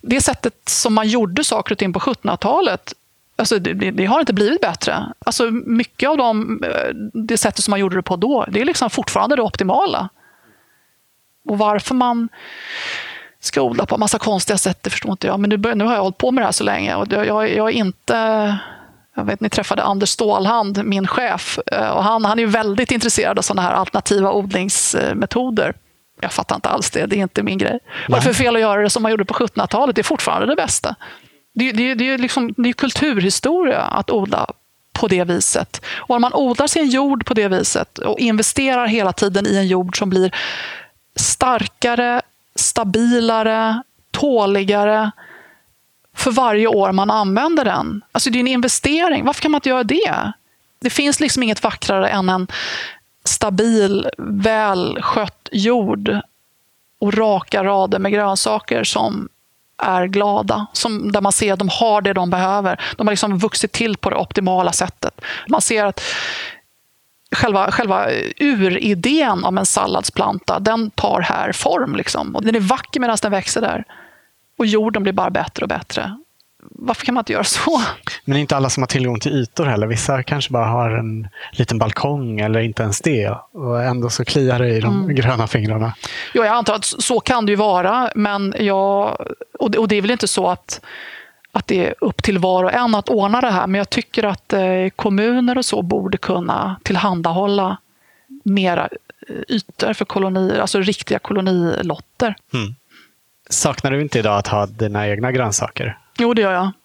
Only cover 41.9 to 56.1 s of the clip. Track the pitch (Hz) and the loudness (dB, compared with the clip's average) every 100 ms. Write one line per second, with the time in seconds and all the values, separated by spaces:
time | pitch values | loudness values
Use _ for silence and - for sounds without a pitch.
41.9 | 240 240 240 - _ _ - - - 208 | 2 2 0 -4 _ _ -4 -2 0 0
42.9 | 220 240 240 226 226 220 220 220 226 - | 2 4 4 2 2 2 2 0 -2 -6
43.9 | _ _ - 285 233 196 202 196 208 208 | _ _ -2 2 2 4 2 2 2 4
44.9 | 214 214 - - - - _ _ _ _ | 2 0 -6 -20 -20 -20 _ _ _ _
45.9 | _ _ - 262 240 247 208 220 220 196 | _ _ -4 0 4 4 4 4 4 4
46.9 | 190 202 214 196 196 302 320 233 185 - | 2 2 2 2 2 4 2 2 0 -2
47.9 | 208 _ 226 269 240 254 254 240 - 269 | -6 _ -2 0 2 2 2 0 0 0
48.9 | 311 349 254 247 294 311 294 269 254 220 | 2 2 2 0 0 0 2 2 0 2
49.9 | 302 403 - 208 - _ _ _ _ 247 | 2 2 0 -2 -8 _ _ _ _ -2
50.9 | - 285 285 294 262 233 208 190 - - | 2 2 2 0 2 0 0 0 0 0
51.9 | 196 190 202 185 185 185 - - - - | 2 2 2 2 0 -2 -6 -8 -8 -10
52.9 | - _ _ - - 214 190 226 226 196 | -14 _ _ -4 -2 0 2 4 4 4
53.9 | 196 - - 220 202 208 220 214 185 - | 2 -2 -6 -4 0 2 2 2 0 -2
54.9 | - - 226 202 _ - 208 208 247 202 | -2 -2 -2 -2 _ -6 0 2 2 2
55.9 | 208 208 | 0 0